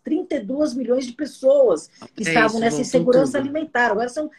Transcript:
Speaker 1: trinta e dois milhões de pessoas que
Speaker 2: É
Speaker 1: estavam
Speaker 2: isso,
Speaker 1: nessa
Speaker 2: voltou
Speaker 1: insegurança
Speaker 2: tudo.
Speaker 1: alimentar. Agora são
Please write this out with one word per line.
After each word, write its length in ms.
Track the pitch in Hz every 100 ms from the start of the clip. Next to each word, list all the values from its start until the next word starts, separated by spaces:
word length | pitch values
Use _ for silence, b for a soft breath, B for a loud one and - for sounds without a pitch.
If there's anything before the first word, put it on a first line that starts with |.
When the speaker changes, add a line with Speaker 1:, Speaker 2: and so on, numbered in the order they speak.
Speaker 1:
trinta 320 | - 311 370 294
e 40 |
dois 340 | 202 269 302
milhões 320 | 240 226 254 254
de 60 |
pessoas 800 | - 294 - 262 285 240 156 - B B
que 80 | -
Speaker 2:
É 0 |
Speaker 1:
estavam 220 | 196 226 220
Speaker 2:
isso, 140 | 220
Speaker 1:
nessa 200 | 233 -
Speaker 2:
voltou 20 |
Speaker 1:
insegurança 500 | 247 254 247 247 269
Speaker 2:
tudo. 60 | 285
Speaker 1:
alimentar. 520 | 269 302 311 240 240
Agora 180 | 208 247
são 220 | 302 302